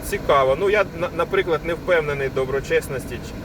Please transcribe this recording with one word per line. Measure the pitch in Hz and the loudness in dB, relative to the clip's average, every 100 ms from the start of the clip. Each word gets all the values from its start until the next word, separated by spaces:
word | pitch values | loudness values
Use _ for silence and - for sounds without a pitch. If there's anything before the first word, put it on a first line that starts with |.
цікаво. | - 202 - 143 131 139 | -4 -4 4 4 4 4
Ну, | 196 | 2
я, | 208 196 165 | 2 0 -2
на-, | 170 165 | -4 -2
наприклад, | 165 196 180 151 | 0 0 2 0
не | 165 | -2
впевнений | 160 175 170 147 143 135 | -4 2 2 2 -2 -2
в | |
доброчесності | 135 131 135 131 160 - 131 - 123 - - | -2 0 -2 0 0 0 -8 -6 -10 -10 -12